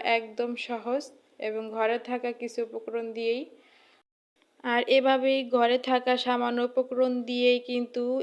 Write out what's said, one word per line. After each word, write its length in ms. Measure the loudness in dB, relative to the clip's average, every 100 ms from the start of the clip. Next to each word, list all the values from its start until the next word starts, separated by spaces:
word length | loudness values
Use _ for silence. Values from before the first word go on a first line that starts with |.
| 2
একদম 420 | 0 0 -6 -4 -4
সহজ 460 | -6 -6 -2 -4 -4 -18 _ -10
এবং 240 | -6 -6 -6
ঘরে 280 | 0 0 0
থাকা 300 | -2 -4 -4
কিছু 260 | -6 -8 -6
উপকরণ 440 | -6 -6 -6 -6 -6
দিয়েই। 300 | -4 -2 -2 -4 -16 _ _ _ _ _ _ _ _ _ _
আর 160 | -2 0 4
এভাবেই 520 | 4 6 4 4 2 2
ঘরে 280 | 2 4 2
থাকা 300 | 2 0 2 0
সামান্য 420 | 2 0 0 0
উপকরণ 480 | -2 0 -2 0 0 0
দিয়েই 360 | -2 2 4 4
কিন্তু 420 | 2 -4 -4 -4 -2 -2